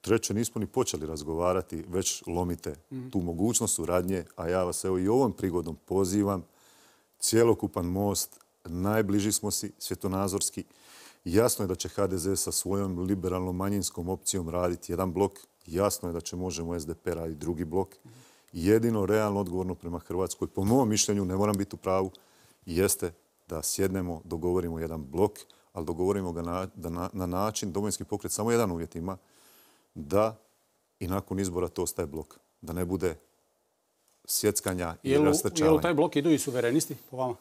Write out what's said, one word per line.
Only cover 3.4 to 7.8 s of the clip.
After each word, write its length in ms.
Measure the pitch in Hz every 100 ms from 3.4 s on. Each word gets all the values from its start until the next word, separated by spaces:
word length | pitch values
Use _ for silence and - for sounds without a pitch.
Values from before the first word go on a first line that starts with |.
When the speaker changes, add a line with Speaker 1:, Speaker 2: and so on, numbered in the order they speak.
| 120 113 113
Speaker 1:
suradnje, 500 | - 80 90 90 95 82 -
a 120 | 85
ja 160 | 92
vas 200 | 90 85
evo 140 | 95 92
i 100 | 95
ovom 240 | 123 131
prigodom 440 | 90 98 87 80 78 -
pozivam, 580 | 92 95 101 101 95 85 _ _ - - _ _ _
cjelokupan 680 | - 113 117 110 104 98